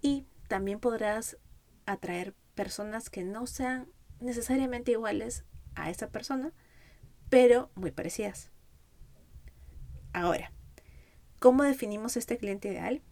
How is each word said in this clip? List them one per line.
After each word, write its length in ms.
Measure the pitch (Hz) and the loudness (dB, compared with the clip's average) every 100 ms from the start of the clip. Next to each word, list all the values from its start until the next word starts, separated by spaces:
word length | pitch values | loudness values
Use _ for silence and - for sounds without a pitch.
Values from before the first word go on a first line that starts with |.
Y 240 | 285 277 269 - - | 0 -2 -6 -20 -8
también 300 | 196 196 208 | -6 -4 -2
podrás 600 | 240 226 214 214 226 - - - _ _ - | -2 0 -2 -2 -6 -12 -20 -20 _ _ -8
atraer 480 | 196 180 175 185 - _ | -6 -4 -6 -8 -12 _
personas 540 | - 190 - 208 220 - | -8 -6 -6 -8 -8 -10
que 160 | - | -8
no 220 | 185 208 247 | -8 -6 -8
sean 420 | - 254 254 254 - - - | -4 -4 -4 -8 -20 -20 -10
necesariamente 720 | 240 240 240 269 262 247 247 | -6 -6 0 0 2 -2 0
iguales 520 | 226 226 208 220 - - - - | 0 2 -2 -4 -8 -12 -18 -16
a 160 | - 156 | -8 -8
esa 200 | 180 214 | -6 -8
persona, 420 | 214 - 262 285 - - - - - - - - | -8 -4 -4 -4 -10 -20 -20 -20 -20 -20 -20 6
pero 400 | 262 247 240 - | 8 10 8 4
muy 160 | - 170 | -6 -6
parecidas. 600 | - 170 - 208 - - - - - - - - - - - - - - - - - - | -4 -8 -4 -6 -8 -18 -20 -20 -20 -20 -20 -20 -20 -20 -20 -20 -20 -20 -16 -14 -14 -10
Ahora, 400 | 185 175 - - - - - - - - - - - | 0 2 2 -2 -16 -20 -20 -20 -20 -20 -20 -20 8
¿cómo 240 | 254 254 | 8 10
definimos 560 | 285 269 220 208 220 240 | 6 2 -2 -6 -4 -4
este 180 | 233 240 | -2 -4
cliente 320 | 202 196 202 | -2 -4 -4
ideal? 320 | 185 175 269 - | -4 -4 -4 -6